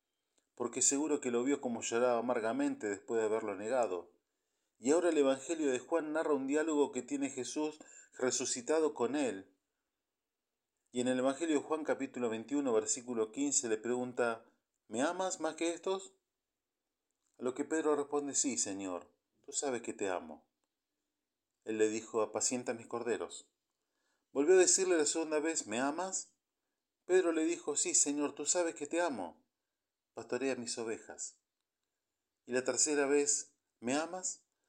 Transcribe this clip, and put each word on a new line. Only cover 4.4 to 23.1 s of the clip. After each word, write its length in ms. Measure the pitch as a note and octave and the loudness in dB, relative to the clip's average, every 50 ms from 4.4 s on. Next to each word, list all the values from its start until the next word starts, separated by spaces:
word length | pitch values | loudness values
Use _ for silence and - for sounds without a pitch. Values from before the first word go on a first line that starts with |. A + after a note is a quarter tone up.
| _ _ _ _ _ _ _ _ | _ _ _ _ _ _ _ _
Y 140 | - C3+ | 2 4
ahora 180 | D3+ F3 F3 F3 | 4 6 6 4
el 80 | D#3 D3 | 4 6
Evangelio 520 | C#3 C3+ C3+ C3 - - E3+ D#3+ D3+ C#3 | 4 4 4 2 -2 -4 -4 0 2 2
de 100 | B2+ B2 | 0 0
Juan 340 | - - E3 E3 D#3 D3+ D3+ | 0 0 0 0 0 0 -2
narra 180 | D#3 E3 D3+ | -2 2 2
un 140 | D3 C3 C3+ | 2 2 2
diálogo 460 | C3+ C#3+ D#3 D#3+ E3 D3+ D3 C#3 C3+ | 0 0 2 2 2 4 4 2 2
que 100 | - B2+ | 2 -4
tiene 260 | B2 - C#3+ C3+ C#3 C3 | -4 -4 -4 -4 -4 -4
Jesús 500 | C3+ C3 B2 - - D3+ D3+ D#3 - - - - - - - _ _ | -4 -6 -6 -4 -2 -2 -2 -2 -4 -8 -16 -20 -20 -20 -20 _ _
resucitado 800 | - B2+ B2+ A#2+ - B2+ A#2+ - B2+ A#2+ - D#3 D#3+ D#3 D3 D3+ | -2 0 0 0 0 -2 -2 -4 -4 0 2 2 4 4 2 2
con 220 | C3+ A#2+ A#2 C3+ | 0 0 0 2
él. 380 | D3+ C#3 A#2 G2 F#2+ F#2+ - _ _ _ _ _ _ _ _ _ _ _ _ _ _ _ _ _ _ _ _ _ _ _ _ _ _ _ _ | 0 0 0 -2 -4 -10 -16 _ _ _ _ _ _ _ _ _ _ _ _ _ _ _ _ _ _ _ _ _ _ _ _ _ _ _ _
Y 100 | - B2 | -4 0
en 60 | B2 B2+ | 0 2
el 100 | B2+ B2+ | 2 2
Evangelio 380 | B2+ C3+ C3+ C#3 E3+ D#3+ D3+ | 2 0 0 0 0 0 0
de 100 | C3+ C3 | 0 0
Juan 180 | - D#3 D#3 D3 | 0 -4 -4 -2
capítulo 460 | C#3 B2+ C3 C3+ C3+ - B2 B2 A2+ | -2 -2 -2 -4 -6 -4 -4 -2 -2
veintiuno, 420 | A2 A2 A2 A#2 C#3 D3 C#3 B2+ | -2 -4 -6 -4 -2 -2 0 2
versículo 600 | A2+ A2 G#2+ - - C3 A#2 B2 B2 A2+ A2 A2 | 2 2 2 0 -2 -4 -4 -4 -2 -2 -2 -2
quince, 360 | - C#3 C#3+ D3 C3 - - A2+ | -2 -2 -2 0 0 0 0 0
le 80 | G#2+ | -2
pregunta, 720 | G#2+ - A#2 B2 B2 B2+ B2 B2 - A#2+ A#2 A2+ A2+ - - _ _ _ _ _ _ _ - | -2 0 -2 -2 -2 -2 -4 -2 0 0 0 0 -4 -8 -18 _ _ _ _ _ _ _ -8
"¿Me 140 | G#2+ A#2 | -2 -2
amas 380 | C#3 E3 F3 F#3 F#3+ F#3 E3 - | 0 0 0 -2 -2 -4 -4 -4
más 160 | D#3+ D#3+ D#3 | -4 -6 -4
que 180 | D#3+ E3 E3+ E3+ | -2 -2 -2 -2
estos?" 400 | E3 - G3 F#3+ F#3+ F#3+ - - _ _ _ _ _ _ _ _ _ _ _ _ _ _ _ _ _ _ _ _ _ _ _ _ - | -2 -2 -2 -2 -2 -4 -10 -20 _ _ _ _ _ _ _ _ _ _ _ _ _ _ _ _ _ _ _ _ _ _ _ _ -6
A 40 | |
lo 100 | A#2 B2+ | -4 -4
que 140 | B2+ - C#3+ | -2 -2 -4
Pedro 300 | - D#3+ D#3+ D3 D3+ D3 | -2 -2 0 2 2 2
responde, 380 | D3 C#3 - D3 D3 C#3+ C#3 C3 | 2 0 0 -2 -2 -2 0 0
"Sí, 220 | - - C#3 A#2 | 0 0 0 0
Señor, 500 | - - G#2+ F#2+ G2 G2 F#2+ F2+ F2 - - _ _ _ _ _ _ _ | -2 -2 -4 -4 -6 -6 -6 -6 -6 -8 -12 _ _ _ _ _ _ _
tú 80 | - | -8
sabes 300 | - - D3 C#3 B2 A#2 | -6 -4 -2 -2 -2 -4
que 100 | - A2+ | -4 -8
te 160 | - - G#2 G2 | -6 -4 -2 -2
amo". 400 | F2+ E2+ D#2+ D#2 D2 - _ _ _ _ _ _ _ _ _ _ _ _ _ _ _ _ _ _ _ _ _ _ _ _ _ | -2 -4 -6 -8 -14 -18 _ _ _ _ _ _ _ _ _ _ _ _ _ _ _ _ _ _ _ _ _ _ _ _ _
Él 100 | A2+ A2 | -6 2
le 140 | G#2+ A2 G#2+ | 2 2 2
dijo, 320 | G#2+ A2+ A2+ - - A2+ | 2 -2 -6 -2 -2 0
"Apacienta 500 | G#2+ - - G#2+ - - C3 B2 B2 B2+ | 0 0 0 -2 0 0 0 -2 -2 -4
mis 140 | A#2 A#2 A2+ | -6 -6 -8
corderos". 640 | - - A#2 A#2 A#2+ | -8 -6 -4 -2 -2